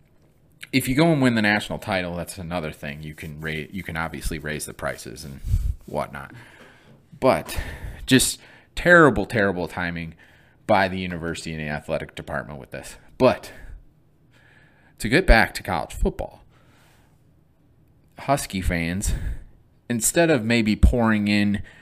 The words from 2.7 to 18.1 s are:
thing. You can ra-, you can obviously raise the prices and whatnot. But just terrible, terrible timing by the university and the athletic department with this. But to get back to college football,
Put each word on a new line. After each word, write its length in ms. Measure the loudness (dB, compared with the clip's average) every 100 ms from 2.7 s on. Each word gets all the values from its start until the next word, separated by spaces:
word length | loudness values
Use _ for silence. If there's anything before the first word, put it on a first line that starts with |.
thing. 320 | -8 -12 -10
You 100 | -12
can 260 | -14 -14 -10
ra-, 280 | -8 -8 -8
you 120 | -10
can 120 | -8 -6
obviously 440 | -6 -6 -6 -6
raise 260 | -6 -8 -8
the 80 |
prices 500 | -8 -8 -8 -12 -14
and 160 | -14 -10 -2 0 0 -4 -6
whatnot. 480 | -8 -6 -10 -14 -18 -20 -20 -20 -20 -20 -20 _ 0
But 380 | 2 2 0 -8 -8 -10 -12 -10 2
just 340 | 4 4 -2 -12 -20 _
terrible, 520 | -2 6 8 8 6 0
terrible 420 | 0 0 0 -4
timing 480 | -4 -4 -4 -10 -14 -20 -20 _ _ 2
by 200 | 4 4
the 120 | 0
university 540 | -6 -6 -6 -6 -8
and 80 | -8
the 100 | -6
athletic 440 | -6 -4 -6 -6 -12
department 440 | -8 -8 -8 -12
with 120 | -12
this. 260 | -14 -14 -18 -14 2
But 360 | 4 4 -4 -18 -16 -18 -20 _ _ _ _ _ _ _ _ _ _ -8
to 100 | 0
get 200 | 4 6
back 260 | 6 6
to 100 | -2
college 300 | -4 -4 -4
football, 500 | -2 -2 -2 -8 -12 -20 _ _ _ _ _ _ _ _ _ _ _ _ _ _ _ _